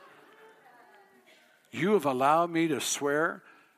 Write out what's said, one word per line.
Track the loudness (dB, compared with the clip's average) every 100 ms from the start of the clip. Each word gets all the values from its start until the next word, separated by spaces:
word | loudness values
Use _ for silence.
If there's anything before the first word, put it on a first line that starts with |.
| -20 -20 -20 -20 -20 -20 -20 -20 -20 -20 -20 -20 _ -20 _ _ _
"You | -4 2
have | 2
allowed | 2 2 2 2 2
me | 0 -2
to | -2
swear." | -4 -4 -2 -2 -2 -6 -16 -20 _